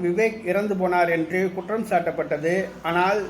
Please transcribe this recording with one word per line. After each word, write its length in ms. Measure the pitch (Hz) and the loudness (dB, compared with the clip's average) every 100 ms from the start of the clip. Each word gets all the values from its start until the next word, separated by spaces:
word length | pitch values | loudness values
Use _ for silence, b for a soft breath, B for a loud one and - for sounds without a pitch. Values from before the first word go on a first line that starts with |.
விவேக் 420 | 175 175 226 220 175 | -2 2 0 0 -2
இறந்து 300 | 190 208 185 | 0 0 0
போனார் 340 | 180 180 170 | 2 4 2
என்று 420 | 165 156 185 190 180 | 2 0 0 -2 -2
குற்றம் 320 | 175 220 - | -4 -4 0
சாட்டப்பட்டது. 800 | 180 165 160 147 147 160 190 185 - | 0 0 -2 -2 -2 0 0 -2 -6
ஆனால், 420 | 165 170 185 208 | -2 2 2 0